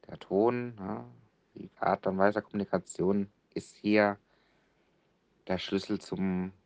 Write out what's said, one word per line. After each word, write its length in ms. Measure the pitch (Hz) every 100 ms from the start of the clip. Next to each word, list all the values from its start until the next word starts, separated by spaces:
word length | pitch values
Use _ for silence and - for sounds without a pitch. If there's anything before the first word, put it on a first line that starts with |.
| -
Der 100 | -
Ton, 560 | - 95 113 123 123 110
ne? 300 | 95 113 120 120 _ _ _ -
Die 140 | - _
Art 260 | - 98 -
und 120 | 95
Weise 160 | 98
der 80 | 107
Kommunikation 880 | - 104 98 95 - - 90 101 98 _ _
ist 240 | - - -
hier 400 | 104 107 104 101 _ _ _ _ _ _ _ _ _ _ _ _ -
der 100 | 92
Schlüssel 440 | - 98 - 101
zum 500 | - 90 95 92 92 -